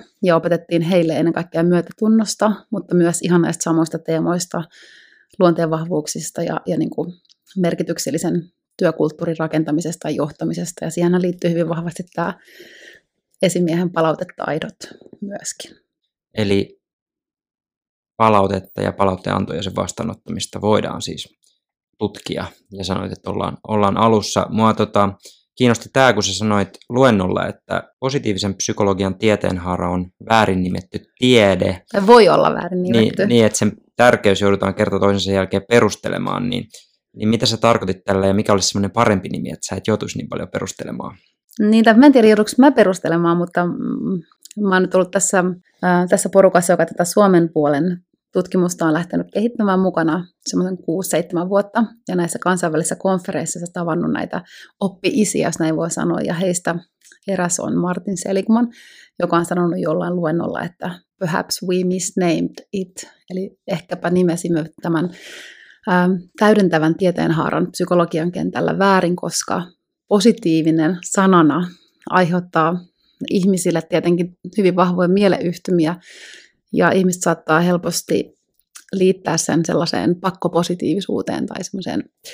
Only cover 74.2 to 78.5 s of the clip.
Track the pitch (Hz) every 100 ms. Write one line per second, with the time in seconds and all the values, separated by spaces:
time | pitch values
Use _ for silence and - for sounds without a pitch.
74.2 | 180 _ 180 208 185 175 180 180 175 196
75.2 | 202 - 175 170 - 180 156 180 - -
76.2 | - - _ _ - - 175 190 185 180
77.2 | 175 165 - 156 175 175 170 170 - -
78.2 | - _ _